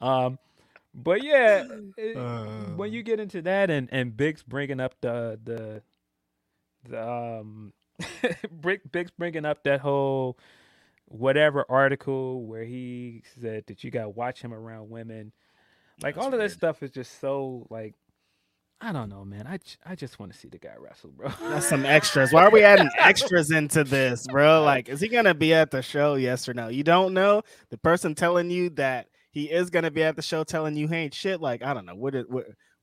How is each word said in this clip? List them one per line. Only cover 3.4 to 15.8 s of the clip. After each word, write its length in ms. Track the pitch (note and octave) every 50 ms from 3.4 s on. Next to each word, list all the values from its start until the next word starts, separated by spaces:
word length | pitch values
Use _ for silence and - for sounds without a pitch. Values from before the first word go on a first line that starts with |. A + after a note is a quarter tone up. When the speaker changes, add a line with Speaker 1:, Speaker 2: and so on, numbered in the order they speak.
| D#3
Speaker 1:
that, 260 | F3+ F#3+ G3 G3 F3+
and, 180 | D#3 C#3+ B2+ -
and 240 | C3 C3 B2 A#2+ A2
Biggs 260 | G#2+ C#3+ D#3+ D3+ - -
bringing 360 | A#2 A#2+ C#3 C#3+ C3+ C#3 B2+
up 160 | B2+ B2+ - -
the, 380 | - A#2+ A#2 A#2+ A#2 A2+ A2 A2 A2
the, 380 | - - A2 A2 G#2+ G#2+ G#2+ - _ _ _ _ _ _ _ _ _ _ _ _ _ _ _ _ _ _ _ _ A#2+
the, 180 | A#2+ A2+ A2+ A#2
um, 640 | A#2+ A#2+ A#2+ A#2 A2+ A2 G#2+ G#2+ G#2+ G#2+ G#2+ G2+ _ _ _ _ _ -
<laughs> 640 | E3 - - - - G#3+ E3+ - - G#3 E3+ D#3+
Big-, 300 | D3 F3+ G3 G#3+ - C#3
Biggs 200 | - F3 F3 F3 _
bringing 280 | - E3+ E3+ D#3 D#3+ D3+
up 180 | D3+ D3 _ -
that 180 | C#3+ C#3 C3+
whole 560 | C3+ C#3+ C#3 C#3 C#3 C3+ C3+ C3 C3 B2+ B2 _ _ _ _ _ _ _ _ _ _ _ _ _ _
whatever 580 | _ - A2 B2 C3+ C3+ D3 D3+ D3+ C#3+ C#3+ - -
article 760 | B2+ C3+ C#3 C3+ C3+ - - C#3 C3+ C3 C3 C3 B2+ B2+ A#2
where 200 | A2 A2 A2+ A2+
he 580 | A#2 B2 B2+ B2+ B2 B2 B2 B2 A#2+ A#2 A2+ - _ _ B2
said 240 | A#2+ A2+ A2 G#2+ G#2
that 140 | - G2+ - -
you 80 | B2
gotta 180 | B2+ A#2+ A2 G#2
watch 320 | G2 A2+ A#2+ B2+ B2+ -
him 120 | - A#2+ A2+
around 360 | A2 A2+ A2+ A2+ A2 A2 G#2+
women. 420 | A2+ A2+ A2+ A2+ A2 A2 G#2+ G#2+ _ _ _ _ _ _ _ _ _ _